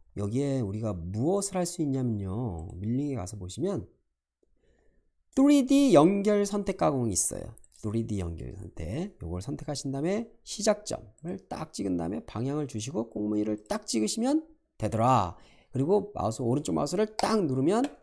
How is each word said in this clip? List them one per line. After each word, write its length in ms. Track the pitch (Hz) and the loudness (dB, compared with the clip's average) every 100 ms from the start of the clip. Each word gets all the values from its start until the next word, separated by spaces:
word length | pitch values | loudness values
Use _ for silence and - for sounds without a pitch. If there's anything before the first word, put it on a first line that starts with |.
| _ - | _ -6
여기에 440 | 101 123 143 135 | -2 0 0 0
우리가 320 | 101 107 113 | -2 -2 -4
무엇을 640 | 90 85 104 147 202 196 185 | -4 -4 0 0 0 0 -2
할 80 | 175 | -2
수 160 | - | -2
있냐면요. 880 | 147 135 123 104 95 107 120 82 90 | -2 0 0 0 -2 -4 -4 -6 -8
밀링에 400 | 85 104 127 147 | -6 -2 -2 -2
가서 240 | 123 92 104 | -4 -6 -8
보시면 500 | 92 117 185 151 - _ _ _ _ _ _ _ _ _ _ _ _ _ _ | -10 -4 -2 -4 -6 _ _ _ _ _ _ _ _ _ _ _ _ _ _
쓰리디 600 | - 285 285 262 277 269 | 4 6 6 6 6 8
연결 500 | 151 165 202 202 208 | 8 8 6 2 2
선택 320 | 202 202 196 185 | 2 -2 -2 0
가공이 360 | 160 135 113 | 0 2 0
있어요. 300 | 92 - 50 50 - - - | 0 -2 -4 -10 -14 -20 -10
쓰리디 440 | 107 113 113 101 | -4 -4 -2 -4
연결 340 | 87 80 62 73 | -4 -6 -10 -12
선택. 600 | 95 - 80 135 196 - | -12 -10 -6 -6 -8 -10
요걸 180 | 82 90 | -8 -8
선택하신 500 | 131 147 - 139 139 | -6 -8 -8 -8 -6
다음에 400 | 135 165 214 233 - | -2 -2 -2 -6 -14
시작점을 1040 | - - 208 208 - - - - 165 - - | -14 -2 0 0 -2 -10 -10 -14 -10 -10 -10
딱 240 | 160 160 | -10 -10
찍은 240 | - 98 87 | -6 -2 -2
다음에 280 | 85 226 - | -2 -6 -8
방향을 420 | 107 131 151 139 | -6 -4 -4 -4
주시고 420 | 107 113 190 233 | -6 -6 -6 -6
꽁무니를 540 | - 107 107 107 107 | -4 -2 0 0 -4
딱 220 | - - - | -4 -6 -2
찍으시면 600 | 110 107 220 254 311 - - _ - | 0 0 0 2 2 0 -20 _ -4
되더라. 600 | 107 110 123 120 87 - - - _ | -2 2 4 4 2 -4 -20 -20 _
그리고 400 | 123 147 202 - | -2 2 2 0
마우스, 280 | - 104 123 | -4 -4 0
오른쪽 320 | 120 139 156 | 0 0 0
마우스를 420 | 160 143 185 214 - | -2 0 0 -2 0
딱 300 | - 220 156 | 2 2 2
누르면 380 | 131 151 220 285 - | 2 4 2 0 -6